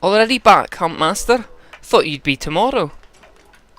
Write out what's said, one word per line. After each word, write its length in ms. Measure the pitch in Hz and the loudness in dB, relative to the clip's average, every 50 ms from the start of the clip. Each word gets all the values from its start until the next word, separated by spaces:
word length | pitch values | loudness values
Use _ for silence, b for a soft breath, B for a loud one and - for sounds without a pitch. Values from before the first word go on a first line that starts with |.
already 360 | - 185 196 214 226 226 233 247 | -2 0 2 2 2 2 0 0
back, 320 | - 226 202 160 123 - | 4 4 4 4 4 -2
Huntmaster? 720 | - - 185 165 165 - 156 156 185 202 - - 233 254 220 - - b b b b b | -6 -6 -6 -6 -4 -2 -2 -2 -2 -4 0 0 0 0 0 -8 -18 b b b b b
Thought 240 | b - - 233 - | b 0 2 2 2
you'd 160 | 151 151 139 | 2 -4 -8
be 140 | - - 139 | -4 -4 -4
tomorrow. 560 | 127 - - 151 165 202 254 269 254 185 147 - - _ - _ _ _ - _ _ _ _ _ _ _ _ _ | -4 -4 -6 -2 -2 -2 0 -2 -2 -4 -6 -8 -16 _ -20 _ _ _ -20 _ _ _ _ _ _ _ _ _